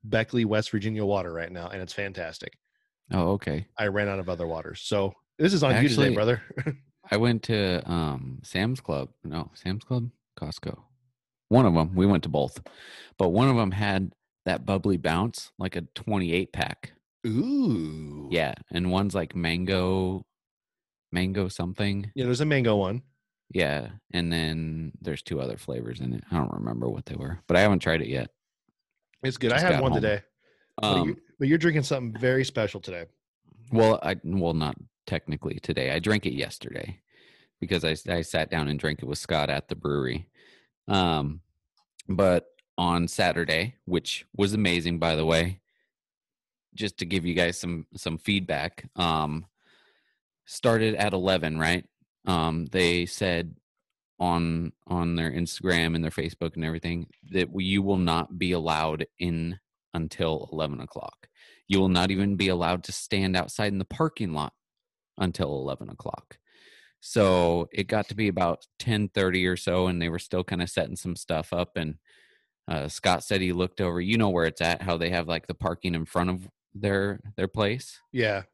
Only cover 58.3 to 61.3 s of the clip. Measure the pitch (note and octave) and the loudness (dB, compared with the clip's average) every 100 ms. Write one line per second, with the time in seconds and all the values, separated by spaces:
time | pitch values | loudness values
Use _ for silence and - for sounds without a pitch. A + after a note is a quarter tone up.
58.3 | F2+ F2+ F2 D#2+ D#2 D#2+ D#2 D#2 _ F2 | -4 0 0 0 0 0 -2 -6 _ -4
59.3 | E2 E2 F#2 _ _ _ E2+ D#2+ - E2 | -2 -4 -8 _ _ _ -6 -6 -2 0
60.3 | D#2 - D#2 D2+ C2+ B1 G#1+ - _ - | 0 -4 -4 -4 -6 -10 -12 -14 _ -20